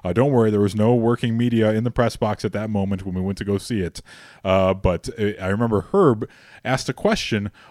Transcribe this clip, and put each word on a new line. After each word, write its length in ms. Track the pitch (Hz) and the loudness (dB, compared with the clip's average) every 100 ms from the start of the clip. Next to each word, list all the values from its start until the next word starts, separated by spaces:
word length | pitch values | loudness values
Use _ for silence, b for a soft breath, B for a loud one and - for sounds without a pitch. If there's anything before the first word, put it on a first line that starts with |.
Uh, 80 | 90 | -2
don't 180 | 90 139 | 0 2
worry, 200 | 127 110 | 2 4
there 80 | 104 | 2
was 160 | 101 104 | 2 2
no 180 | 110 | 2
working 440 | 123 113 120 120 113 | 2 2 0 -2 0
media 340 | 120 113 107 | 0 2 2
in 140 | 110 120 | 2 0
the 60 | |
press 260 | 123 117 - | 0 -2 0
box 260 | 107 104 | -4 -2
at 80 | 107 | -6
that 180 | 101 110 | -6 -4
moment 360 | 104 98 95 95 | -2 -2 -4 -4
when 100 | 92 | -4
we 60 | |
went 160 | 95 98 | -4 -4
to 80 | 101 | -2
go 120 | 98 | -4
see 220 | - 110 | -2 -4
it. 200 | 85 - B B B B | -4 -8 B B B B
Uh, 300 | 95 95 95 | 2 4 4
but, 360 | 95 95 87 - - | 2 0 -2 -6 -4
uh, 140 | 104 98 | -4 -2
I 60 | 92 | -4
remember 400 | 101 117 104 - | -2 0 0 2
Herb 360 | 196 160 110 - B B B 117 | 4 4 4 -2 B B B -4
asked 240 | 127 - | -4 -4
a 40 | |
question, 580 | - 208 226 - 107 104 B B | -2 -2 -2 -2 -4 -4 B B